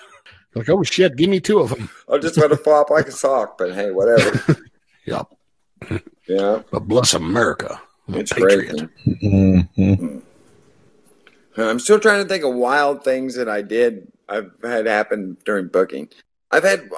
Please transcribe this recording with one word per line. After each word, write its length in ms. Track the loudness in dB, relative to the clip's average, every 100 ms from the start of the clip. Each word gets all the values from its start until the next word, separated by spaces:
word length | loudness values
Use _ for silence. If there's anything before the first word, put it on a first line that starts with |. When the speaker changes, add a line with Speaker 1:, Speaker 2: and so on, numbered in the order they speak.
| -20 -20 -20 -20 _ -8
Speaker 1:
Like, 140 | -2
"Oh, 140 | 0
shit, 320 | 0 2 2 2
give 120 | 0
me 100 | 0
two 200 | 2 2
of 120 | 2
'em." 160 | -4 -10 -14 -2
Speaker 2:
I'll 120 | -2
just 180 | 0 2
let 140 | 2
it 60 | 2
flop 320 | 4 2 4
like 160 | 0 0
a 40 |
sock, 460 | -2 -2 0 -2 -6
but 160 | -6
hey, 180 | -4 -4
whatever. 720 | 0 4 4 4 0 0 -2 -2 _
Speaker 1:
<laughs> 240 | _ _ -8
Yep. 220 | -8 -8 _ _ _ _ -20 -10 -10 -10 _ -4
Speaker 2:
Yeah. 340 | -2 0 -2 -4
Speaker 1:
But 160 | -8 0
bless 260 | 0 2 0
America. 680 | 0 0 0 -2 -8 -12 -18 _ -10
I'm 60 |
a 40 | -8
Speaker 2:
It's 120 | -4
Speaker 1:
patriot. 380 | 2 4 4 0
Speaker 2:
crazy. 180 | -8 -10 _ -4 -2
Speaker 3:
Mm-hmm. 960 | 0 2 4 4 2 0 2 2 -2 -12 -20 _ _ _ _ _ _ _ _ _ _ _ _ -4
Speaker 2:
I'm 220 | -2 -2
still 200 | 2 4
trying 240 | 4 2
to 60 | 0
think 140 | -2
of 100 | -2
wild 500 | 0 0 2 2 0
things 320 | -2 -2 -4 -6
that 140 | -4
I 120 | -4
did, 500 | -4 0 0 -2 -14 _ -10
I've 220 | -8 -8 _
had 220 | -6 -4 0
happen 500 | 0 -2 -4 -8 -12 -6
during 220 | -4 -2
booking. 400 | -2 -2 -4 -14 _ _ _ -2
I've 120 | 0
had, 260 | 2 -2 -6